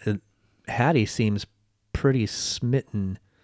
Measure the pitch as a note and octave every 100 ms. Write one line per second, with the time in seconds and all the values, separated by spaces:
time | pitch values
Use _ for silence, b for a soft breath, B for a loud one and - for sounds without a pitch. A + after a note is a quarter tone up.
0 | - G#2 - _ _ _ - G#2 B2+ D#3
1 | G#2 - A2 G2+ - _ _ _ _ -
2 | C#3 C3 G#2 - - - B2 C3+ - G#2+
3 | F#2+ F#2 _ _